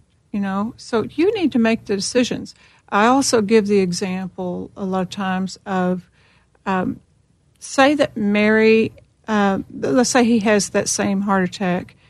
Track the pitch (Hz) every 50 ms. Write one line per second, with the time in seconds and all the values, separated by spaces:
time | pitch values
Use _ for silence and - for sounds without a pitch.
0 | _ _ _ _ _ _ - 202 196 196 190 196 208 233 - - - - 240 220
1 | 202 - - 294 330 415 453 403 339 254 - 247 226 226 226 226 - - 202 196
2 | 190 - - 247 240 - - - 202 - - _ _ _ _ _ _ - 202 202
3 | 214 240 262 277 269 - - 226 208 190 226 220 202 202 208 202 190 180 170 -
4 | 208 185 185 185 190 180 - - 185 180 180 180 185 - - - 196 185 190 190
5 | 185 180 - 202 196 190 185 185 190 185 - - - 208 190 185 180 180 185 180
6 | - _ _ _ _ _ _ _ _ _ _ _ - 208 190 180 - - - -
7 | _ _ _ _ _ _ _ _ _ _ _ _ - - - 277 269 285 302 285
8 | - - - 233 208 202 208 208 208 214 220 220 220 220 220 226 220 - - -
9 | _ _ _ _ _ - 214 208 202 196 196 - - - - - - 269 269 262
10 | 240 - - 254 240 220 240 220 190 226 214 202 196 - - 202 202 - - -
11 | 202 202 196 190 202 202 196 190 185 180 - - 202 180 175 185 - - - _
12 | _ _